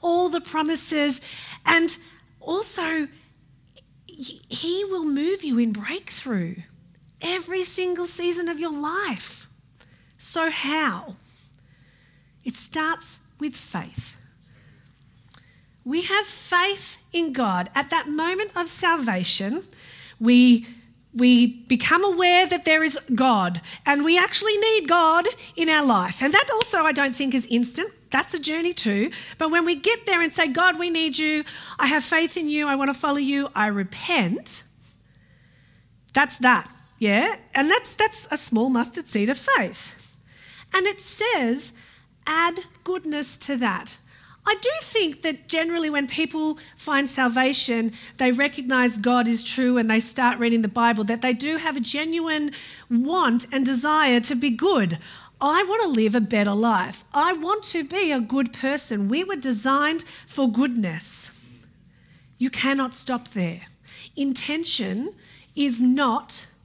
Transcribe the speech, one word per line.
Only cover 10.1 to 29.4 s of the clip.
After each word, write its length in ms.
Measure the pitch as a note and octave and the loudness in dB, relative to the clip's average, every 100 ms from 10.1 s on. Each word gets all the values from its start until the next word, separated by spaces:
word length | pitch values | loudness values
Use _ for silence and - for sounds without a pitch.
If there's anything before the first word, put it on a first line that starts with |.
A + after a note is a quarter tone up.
| _ | _
So 320 | - E4+ D#4+ | -8 -2 -2
how? 680 | D#4 C4+ D#4 D4 F#3 - - _ _ _ _ _ _ _ _ _ _ _ _ | -2 -2 0 -2 -4 -12 -18 _ _ _ _ _ _ _ _ _ _ _ _
It 140 | B3 - | -10 -8
starts 600 | - D#4 D#4 E4 - - _ _ | -6 -4 -2 -2 -6 -8 _ _
with 160 | D4 | -10
faith. 640 | - - F#3 - - - - - _ _ - - - _ _ _ _ _ - _ _ _ _ | -8 -10 -10 -10 -12 -14 -18 -20 _ _ -20 -20 -20 _ _ _ _ _ -20 _ _ _ _
We 180 | B3 D4+ | -4 -4
have 260 | F4+ G4 G#4 | 0 -2 -2
faith 680 | - - F#4 F#4 G4+ - - _ | -10 -2 0 2 -2 -8 -12 _
in 200 | E4+ E4 | -4 -2
God. 360 | C4 A3+ F3+ F3+ | 0 0 0 -2
At 160 | C#4 C#4 | -4 0
that 180 | E4 D4+ | -2 -2
moment 440 | D4+ E4 F#4+ G#4 | -2 -2 -2 -4
of 140 | F#4 E4+ | -4 -6
salvation, 1000 | - F4+ E4 A#3+ F#3 F3+ - G3 D4+ G4 - - - - - | -2 0 2 0 -2 -2 -2 -2 -6 -8 -20 -20 -20 -20 -2
we, 440 | A3+ B3 B3 A#3 A#3 - - _ _ | 6 8 8 6 4 -18 -20 _ _
we 320 | A#3 B3 B3 | 2 6 8
become 600 | A#3+ - - B3 - E4 | 6 0 -2 0 4 4
aware 420 | G4+ F4 F4+ F4+ F#4 | 4 2 4 6 4
that 180 | F4+ | 2
there 200 | - D#4 | 2 4
is 120 | D#4 C#4 - A#3 | 2 -2 -2 2
God, 440 | C4 A3 F3+ F3 - - | 4 4 2 -2 -10 -6
and 200 | - C#4+ | 0 2
we 120 | D4 F4+ | 4 4
actually 400 | F#4 - G#4 G#4 | 4 0 0 2
need 280 | A4 A4 D4 | 2 2 4
God 400 | F4 D#4+ E4 F4+ - - - | 4 6 4 2 -4 -14 -2
in 120 | E4 | 2
our 160 | D#4 | 4
life. 380 | C#4+ G#3 F3+ - | 4 2 0 -2
And 100 | C4+ | 2
that 140 | F#4+ - | 4 2
also, 320 | A4 - F#4 | 0 0 2
I 80 | D#4 | 2
don't 240 | C#4+ C#4 B3 | 2 0 0
think, 180 | C#4 | -2
is 140 | C4 A#3+ | -2 0
instant. 400 | A#3 B3 - G4+ - _ | 0 0 -2 -6 -8 _
That's 220 | C4 - | -2 -2
a 60 | E4+ | -6
journey 340 | C#4+ D#4+ E4+ | -4 -2 -2
too. 380 | F4 - G3+ A#3 - - | -2 -2 0 0 -4 -16
But 120 | - | -4